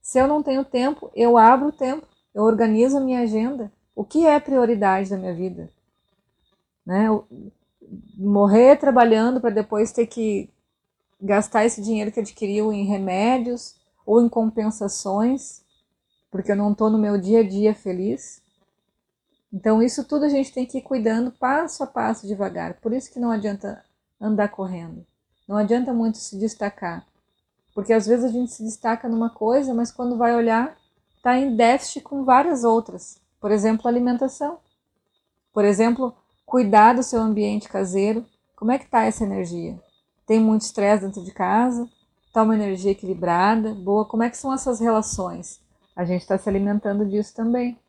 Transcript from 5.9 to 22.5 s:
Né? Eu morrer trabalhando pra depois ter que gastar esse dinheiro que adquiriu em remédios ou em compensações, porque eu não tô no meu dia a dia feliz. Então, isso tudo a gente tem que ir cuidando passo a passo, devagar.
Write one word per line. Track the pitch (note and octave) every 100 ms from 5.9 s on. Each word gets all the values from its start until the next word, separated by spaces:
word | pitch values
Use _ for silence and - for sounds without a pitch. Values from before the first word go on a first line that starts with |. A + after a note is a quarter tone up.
| _ _ _ _ _ _ _ _ _ -
Né? | F#3 A3
Eu | G#3+ - - - _ _ _ - - - -
morrer | G3 G3+ G3+ G#3 B3+ C#4
trabalhando | C#4 B3 A#3 A3 A#3 B3+
pra | A#3
depois | G#3+ G#3 G#3+ A3
ter | - A#3
que | - A3 G3+ - _ _ _ _ _ _ _
gastar | G3 G#3 G#3 A3+
esse | A3+ A#3
dinheiro | G#3 A3 G#3
que | A3
adquiriu | G3+ - G3+ G3+ G#3+
em | G#3
remédios | G3 G3+ F#3+ F#3 A3 B3+ A#3+ A#3+ - _ _ _
ou | - A3
em | A#3
compensações, | A#3 A3 A3 G#3+ A3 G3 - G3+ G3 A#3 C4 - - _ _ _ _ _ _ _
porque | F#3 -
eu | G3+
não | G#3
tô | G#3 A3
no | A3
meu | G#3 G3+
dia | F#3 A3+
a | G#3
dia | G3 G#3+
feliz. | G#3 G3+ F3+ G3 C4 - - _ _ _ _ _ _ _ _ _ _ _
Então, | F#3+ A3 A3
isso | A#3 C4
tudo | C4+ D4
a | D4
gente | C#4 C4+
tem | - B3+
que | C4
ir |
cuidando | - C4 A3 A3 B3
passo | - B3+ C#4 D#4+ -
a | C4+
passo, | A#3+ A3 A3+ G3
devagar. | G3+ G3